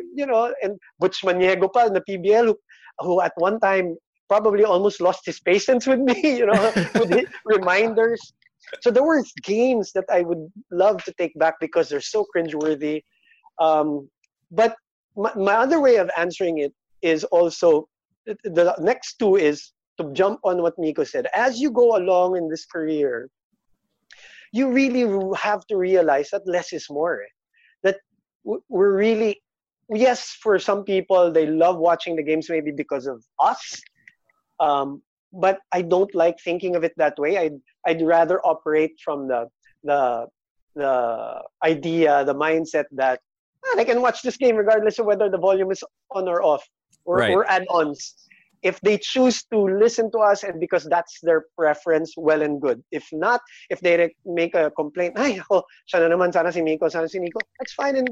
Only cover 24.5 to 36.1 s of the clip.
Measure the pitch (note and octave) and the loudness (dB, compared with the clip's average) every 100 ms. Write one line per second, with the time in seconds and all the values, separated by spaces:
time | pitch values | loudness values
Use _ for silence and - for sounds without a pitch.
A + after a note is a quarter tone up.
24.5 | G#3+ C4+ B3 C4+ B3 A#3+ G3 F#3+ G3 G#3 | -2 0 2 2 0 0 0 -2 -4 -2
25.5 | G#3 - G3 F#3 F#3 E3 C#3 C#3+ - F#3 | -4 -4 -4 2 4 4 2 0 -6 -4
26.5 | F3 E3+ E3 - D3 E3 B2+ G#2 _ _ | -4 -4 -10 -10 -6 -4 -4 -10 _ _
27.5 | _ _ _ F#3+ G3 _ _ _ _ - | _ _ _ -4 -4 _ _ _ _ -10
28.5 | B3 - G#3+ G3+ F#3+ G#3+ A3 A3 G3+ _ | -8 -6 0 2 2 2 2 0 -4 _
29.5 | _ _ _ _ G#3+ B3+ A#3 - - A3 | _ _ _ _ 0 2 2 -6 -8 0
30.5 | F#3+ - G3+ G3 F#3+ F3+ F#3 F3 D#3+ D#3 | 0 2 -4 -2 -4 2 4 4 2 0
31.5 | D#3+ E3+ F3 E3 E3 - E3 D3 D#3 D#3 | 2 2 4 2 0 -2 -6 -2 -2 -2
32.5 | E3 D3 C#3+ D3 C#3 B2+ A#2+ _ - F3 | -4 -4 -8 -6 -6 -6 -12 _ -2 0
33.5 | - - - - _ _ _ _ _ _ | 0 -10 -18 -20 _ _ _ _ _ _
34.5 | _ D#3 C#3+ C#3 C#3+ _ _ _ F#3 F#3 | _ 0 0 -2 -10 _ _ _ -2 0
35.5 | F#3+ - F3+ E3+ F3+ G3 | 0 -4 -6 0 0 0